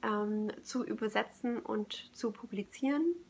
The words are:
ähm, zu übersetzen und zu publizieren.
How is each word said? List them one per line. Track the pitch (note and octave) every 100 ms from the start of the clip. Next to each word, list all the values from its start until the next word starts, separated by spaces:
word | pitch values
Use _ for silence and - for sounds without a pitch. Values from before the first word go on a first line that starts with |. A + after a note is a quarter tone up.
ähm, | A3+ G#3 G#3 G#3+ G#3+ -
zu | - B3+
übersetzen | A3+ G#3+ A3 G#3 A3+ - B3 A#3+
und | - A3 G#3 - - -
zu | A#3
publizieren. | G#3+ - G3+ G3+ - C4+ C#4+ E4 F4